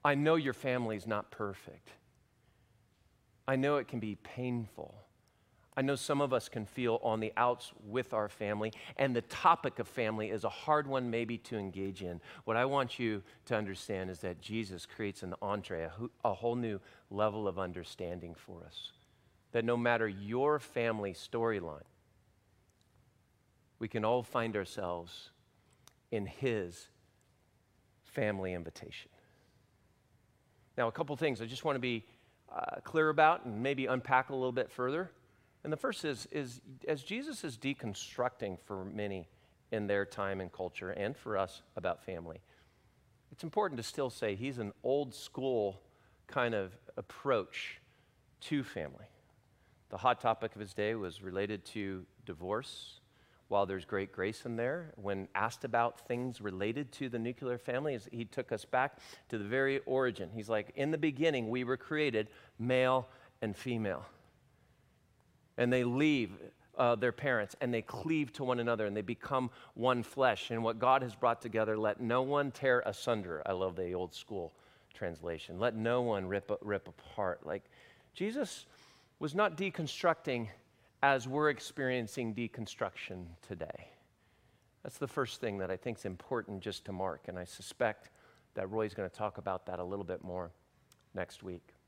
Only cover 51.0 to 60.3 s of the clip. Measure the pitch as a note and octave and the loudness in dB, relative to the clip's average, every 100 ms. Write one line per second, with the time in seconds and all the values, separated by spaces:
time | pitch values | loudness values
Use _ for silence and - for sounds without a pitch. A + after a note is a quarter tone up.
51 | F#2 E2+ G2 F#2 G2+ G#2 - A2 G2 F#2 | -4 -6 -6 -2 -2 -4 -6 -6 -4 -6
52 | - _ - D#2+ F2+ G#2+ C3 - - - | -10 _ -12 -8 -2 -2 -4 -14 -14 -18
53 | _ _ _ _ _ G2+ G2 F#2+ E2+ G2+ | _ _ _ _ _ 4 4 0 0 -2
54 | G2 - F#2+ A2+ A#2+ A2+ A#2+ E3 D#3+ - | -2 0 -2 -2 -4 -2 0 -2 -8 -6
55 | G2+ G2 F#2+ G2 A2 - - A#2 A#2 - | -2 -2 -2 0 0 0 0 4 2 0
56 | - A#2+ B2+ A2+ G#2 F#2 G2+ A#2+ C3 - | -4 -2 -2 -4 -6 0 0 0 -6 -6
57 | C3+ A#2 A#2 B2+ C3 A#2+ - B2 D3+ B2 | -4 -2 -2 -2 -4 -4 -2 -2 0 -4
58 | G2 A#2 A2+ - A#2+ A2+ - B2+ C#3 - | -6 -8 -4 -4 -2 -4 2 2 2 0
59 | - - _ A2+ G2+ B2+ C3+ C3+ - C3 | -20 -20 _ -4 0 2 4 2 2 2
60 | B2+ - F2 | 2 0 -6